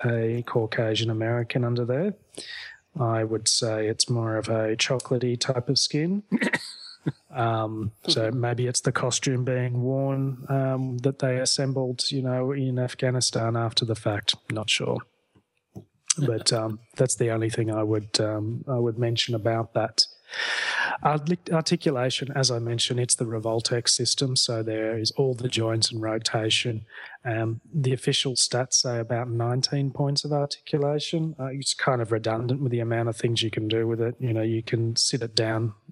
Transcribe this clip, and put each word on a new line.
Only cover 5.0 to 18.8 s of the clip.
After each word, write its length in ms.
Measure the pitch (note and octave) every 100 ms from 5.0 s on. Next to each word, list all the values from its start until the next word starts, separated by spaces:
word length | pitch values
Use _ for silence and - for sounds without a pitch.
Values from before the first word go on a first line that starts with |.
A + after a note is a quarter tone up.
| - B2+ B2 A#2+
type 300 | - B2+ C3
of 100 | C3+
skin. 460 | - D3 E3+ G3+ -
<coughs> 0 | - - - - - - - - - _
Um, 640 | C#3 A#2 A2+ A2 A2 G#2+ - -
so 240 | B2+ A2
maybe 360 | B2+ A#2+ A#2 B2
it's 140 | -
the 100 | -
costume 500 | - C3 - C#3 B2+
being 360 | B2 B2+ B2 B2
worn, 600 | B2 C3+ C3+ C3+ C3+ B2 C#3
um, 480 | C3+ C3+ C3 C3 B2
that 220 | C3+ C3+
they 180 | C3+ B2+
assembled, 720 | C3 - C3+ C3+ B2+ B2 -
you 100 | C#3+
know, 320 | B2+ B2+ B2+
in 260 | C#3 C3 B2
Afghanistan 800 | B2 - B2+ B2 - A#2+ A2+ A#2
after 300 | A2+ - A2+
the 80 |
fact. 400 | G#2+ A2 G2+ - - -
Not 180 | G#2+ G#2+
sure. 300 | - B2 A#2 - _ _ _ _ _ _ - - _ - -
But, 340 | C3+ A2 -
um, 280 | A#2 A2+ G#2+ - -
that's 180 | C3
the 160 | - A#2
only 180 | A2+ A2+
thing 220 | A#2 A2+
I 120 | A2
would, 380 | G#2+ G#2+ G2+ -
um, 420 | G#2+ G#2+ G#2+ A#2 -
I 100 |
would 200 | B2